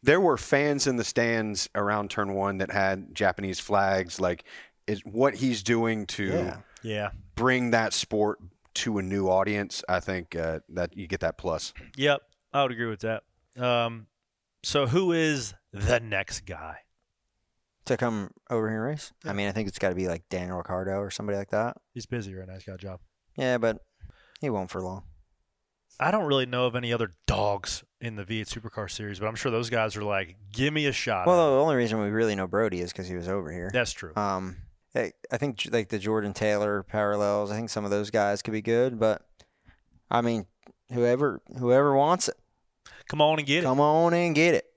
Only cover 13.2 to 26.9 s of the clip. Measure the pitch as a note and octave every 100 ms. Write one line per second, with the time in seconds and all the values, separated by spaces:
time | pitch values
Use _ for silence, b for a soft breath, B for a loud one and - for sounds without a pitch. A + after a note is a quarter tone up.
13.2 | _ _ _ - B2 A#2+ A#2 A#2 A2 _
14.2 | _ _ _ _ - D3 C3 D3 F#3+ E3+
15.2 | D#3+ D3 A2 F#2+ _ G2+ G2+ A#2+ A2+ G2
16.2 | G2 - - E2+ D#2+ D#2 _ _ _ _
17.2 | _ _ _ _ _ _ - B2 B2 A2
18.2 | G2 _ _ A#2+ A2 A2 A2+ D3 - _
19.2 | - G3+ G2+ - G2 - G2 F2+ F#2 E2+
20.2 | - F#2 F2+ F2+ E2+ F#2 F#2+ G2 G2+ -
21.2 | G#2 G2+ G2 G#2 A#2 - _ - - B2
22.2 | G2 F#2+ F#2 F#2+ - F#2 G2 F2+ - _
23.2 | _ - C3 B2 A2+ A2 - _ b b
24.2 | b b D3 G#2+ F#2 - F#2 F#2+ - -
25.2 | _ _ _ _ _ _ _ _ C#3 G#3
26.2 | E3 C#3 B2+ B2 B2+ A#2+ B2